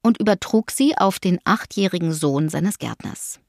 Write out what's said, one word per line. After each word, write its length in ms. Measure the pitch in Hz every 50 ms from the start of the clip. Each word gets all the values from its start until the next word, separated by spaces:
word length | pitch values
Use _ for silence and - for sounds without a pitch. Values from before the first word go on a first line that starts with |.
und 200 | _ 226 233 -
übertrug 500 | 214 208 208 208 - - - 220 214 -
sie 260 | - - 269 285 311
auf 220 | - - 196 185 -
den 220 | - 185 180 175 _
achtjährigen 680 | - 196 226 - - - - 196 190 - 180 170 165 160
Sohn 360 | 156 156 147 139 139 156 156
seines 300 | 151 147 160 196 208 -
Gärtners. 600 | - 117 113 _ - - - - - - - - _